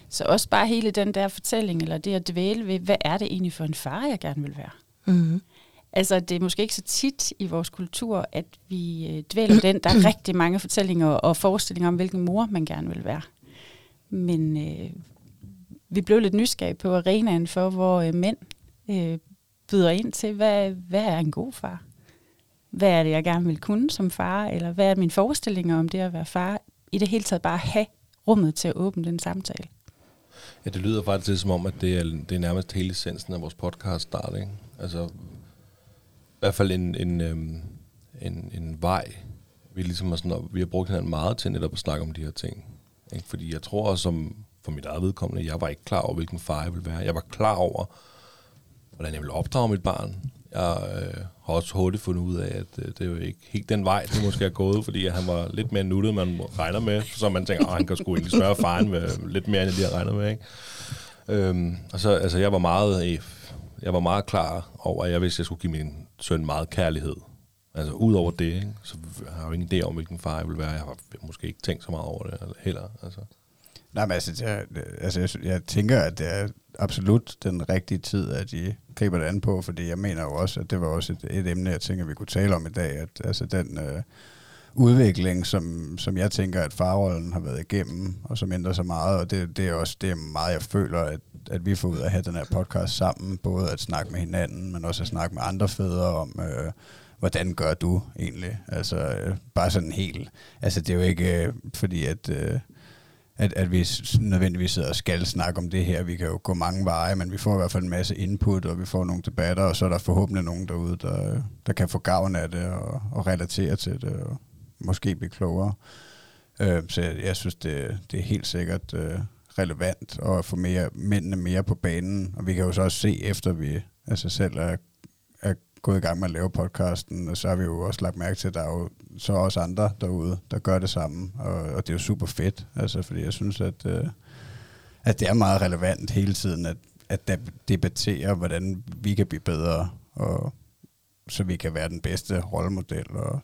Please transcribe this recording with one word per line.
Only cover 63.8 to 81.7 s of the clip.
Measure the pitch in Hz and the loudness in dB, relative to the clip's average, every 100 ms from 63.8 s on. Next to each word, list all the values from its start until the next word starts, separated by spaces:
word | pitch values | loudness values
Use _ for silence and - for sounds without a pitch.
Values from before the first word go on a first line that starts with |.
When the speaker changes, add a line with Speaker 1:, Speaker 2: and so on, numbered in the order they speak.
Speaker 3:
jeg | 87 | 0
var | 90 | 2
meget | 87 101 - | 4 2 2
klar | 98 82 87 - - | 0 0 -2 -8 -6
over, | 87 85 | -4 -2
at | 87 | 0
jeg | 87 | 2
vidste, | 90 87 | 2 0
at | |
jeg | 82 | -4
skulle | 87 | -4
give | 87 | -4
min | 78 76 76 - - | -4 -6 -8 -16 -10
søn | - 82 76 | -2 0 0
meget | 76 82 | -2 -2
kærlighed. | - 82 78 76 - - - _ _ _ | 0 0 0 -4 -8 -14 -20 _ _ _
Altså, | 78 76 | -6 -4
ud | 82 113 | 2 6
over | 98 85 | 6 4
det, | 85 82 | 2 0
ikke? | 90 104 107 | 0 -4 -10
Så | - 80 80 - - | -14 -14 -14 -14 -12
har | 82 | -10
jeg | 80 | -6
jo | |
ingen | 85 87 | -4 0
idé | 92 85 | 0 0
om, | |
hvilken | 82 82 85 | -4 -8 -8
far | 82 78 | -4 -4
jeg | 80 | -4
vil | 78 | -4
være. | 78 | -4
Jeg | 78 | -4
har | 73 65 - - | -6 -12 -16 -16
måske | 78 - 85 | -14 -10 -10
ikke | - | -6
tænkt | - 85 | -6 -4
så | - | -4
meget | 80 78 | -6 -6
over | - | -8
det | - - 90 - | -8 -10 -12 -6
heller, | 95 82 101 113 | -4 -4 -8 -14
altså. | 92 98 104 _ _ _ - - _ | -16 -14 -18 _ _ _ -20 -20 _
Speaker 4:
Nej, | - 98 | -2 0
men | |
altså, | 87 85 80 | 0 -2 -4
jeg, | 113 101 - - - - | -4 -4 -4 -8 -10 -4
altså, | 92 90 | -2 0
jeg, | 92 - | 0 -2
jeg | 90 90 | -2 -2
tænker, | - 104 107 127 | 0 2 4 4
at | 78 90 | 4 0
det | 85 | -2
er | 98 104 - _ - | -2 -4 -8 _ -4
absolut | 98 - 95 110 - - | -2 0 6 6 4 -6
den | 95 90 - | -4 -2 0
rigtige | 92 - 92 | 0 0 -4
tid, | - 101 52 | -2 -2 -2
at | 65 98 | -4 -4
I | 82 92 107 - | -4 -6 -6 -8
griber | - 104 87 | 0 2 2
det | |
an | 78 98 | 0 0
på, | 101 92 | 2 0
fordi | 90 85 85 | -2 -4 -4
jeg | 87 | -2
mener | 101 80 | -2 -2
jo | 73 | -2
også, | 78 90 - | 0 0 -2
at | 87 | -2
det | 92 | 0
var | 82 | 0
også | 82 - | 0 -2
et, | 87 - 95 | -6 -4 -2
et | 87 | 0
emne, | 90 92 | 0 0